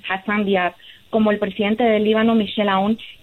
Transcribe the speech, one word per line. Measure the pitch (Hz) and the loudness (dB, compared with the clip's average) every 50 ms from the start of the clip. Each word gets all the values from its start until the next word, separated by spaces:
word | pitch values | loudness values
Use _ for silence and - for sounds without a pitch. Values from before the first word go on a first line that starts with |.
| - - | -6 -6
Hassan | 190 190 - 214 208 214 208 | -6 -6 -4 -4 -2 -2 0
Diab, | 196 196 185 180 170 - - - - - - - - | 0 0 0 0 -2 -4 -8 -20 -20 -20 -20 -14 -4
como | - 220 220 214 | 0 0 2 2
el | 208 208 | 2 0
presidente | 208 202 - - 202 202 220 214 247 | -2 -6 -4 -4 -2 -2 0 0 2
del | 226 214 214 214 | 2 2 2 2
Líbano, | 214 220 220 220 226 226 | 2 2 2 2 2 2
Michel | 226 202 196 - 220 202 | 2 0 -2 -2 -2 0
Aoun, | 202 190 190 196 208 226 - - - - - | 0 0 0 0 0 -2 -4 -6 -20 -20 -14